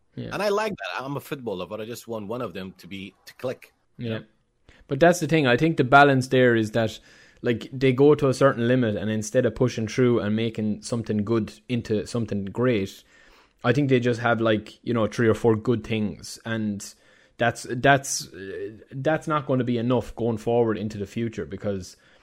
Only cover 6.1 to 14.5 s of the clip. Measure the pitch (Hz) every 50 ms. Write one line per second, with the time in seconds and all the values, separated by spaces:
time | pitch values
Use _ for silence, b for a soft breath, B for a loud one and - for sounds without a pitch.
6.1 | 135 131 123 - 131 131 127 123 117 113 110 107 107 117 113 110 - - b b
7.1 | b b b b b b - 123 120 107 - - 135 131 135 131 127 120 139 147
8.1 | 151 147 147 135 127 - 139 139 107 113 117 117 127 131 123 110 104 92 92 107
9.1 | 110 107 104 - - 127 123 113 - - 127 120 - - 110 104 - - 127 123
10.1 | 120 110 90 104 107 110 113 117 110 - 107 107 104 - - - 123 117 110 -
11.1 | 110 107 101 110 117 113 107 92 - - _ - 127 120 110 - 113 104 - -
12.1 | - 120 113 - - 101 98 98 95 120 120 127 120 101 98 95 - - b b
13.1 | b b b b b b b b b b - 123 120 143 147 131 135 123 120 123
14.1 | 117 110 120 117 117 113 113 113